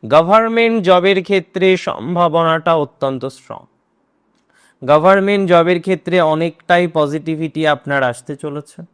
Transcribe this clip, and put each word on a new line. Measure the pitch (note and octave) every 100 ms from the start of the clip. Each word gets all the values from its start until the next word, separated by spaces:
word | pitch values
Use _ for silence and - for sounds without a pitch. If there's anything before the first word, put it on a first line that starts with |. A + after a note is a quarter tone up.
| A2
গভর্নমেন্ট | C#3+ E3 G#3+ A3+ A3+ A#3 A3+
জবের | F3+ F3+ F3+ G3
ক্ষেত্রে | F3+ G3 - F#3+ F#3+ F#3
সম্ভাবনাটা | - - A#2 F3 F3 D#3+ E3 D#3+ D#3+ E3
অত্যন্ত | C#3+ _ C#3 C3+ C3
স্ট্রং। | - _ - _ _ _ _ _ _ _ _ _ _ _ _ B2+
গভর্নমেন্ট | D3 E3+ G3 G3 G3+ F#3+
জবের | F3 E3+ F3+
ক্ষেত্রে | E3+ F3+ - F3+
অনেকটাই | D#3+ D#3 E3+ - _ F3 F3
পজিটিভিটি | D#3 D3 D3+ D3+ D#3 D#3+ D#3 D#3
আপনার | D3 D3 C#3+
আসতে | C3 A#2+ - D3
চলেছে। | D#3 C#3+ D3 - E3+